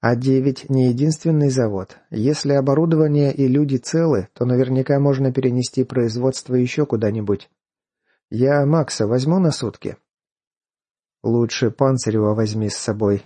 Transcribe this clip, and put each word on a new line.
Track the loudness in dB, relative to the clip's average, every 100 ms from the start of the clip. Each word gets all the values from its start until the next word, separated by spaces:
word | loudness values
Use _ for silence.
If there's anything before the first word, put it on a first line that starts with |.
А | -2 0
девять | 2 2 0 -2 -2
не | 0 2
единственный | 2 0 -2 0 2 2
завод. | 2 -2 -2 -8 -16 -12
Если | -4 -2 -2 0
оборудование | 0 2 2 2 2 2 2 2
и | 2 2
люди | 2 0 -2
целы, | -2 -2 0 0 -2
то | -4
наверняка | 0 0 0 0 0 2
можно | 2 2 0
перенести | 0 0 0 -4 -2 -2
производство | 0 -2 0 -2 -4 -4 -2
еще | 0 -2 -2
куда-нибудь. | 0 -2 -2 -2 -4 -6 _ _ _ _ _ _ _ -10 -2
Я | 2 2 2
Макса | 2 0 -2 -2
возьму | 0 0 2
на | 2
сутки?» | 0 -6 -8 -12 -12 _ _ _ _ _ _ _ _ _ _ _ _
«Лучше | -2 0 0 0 -2
Панцирева | 0 0 0 0 0 0
возьми | 0 -2 -2 -4
с | -6
собой | -6 -2 0 0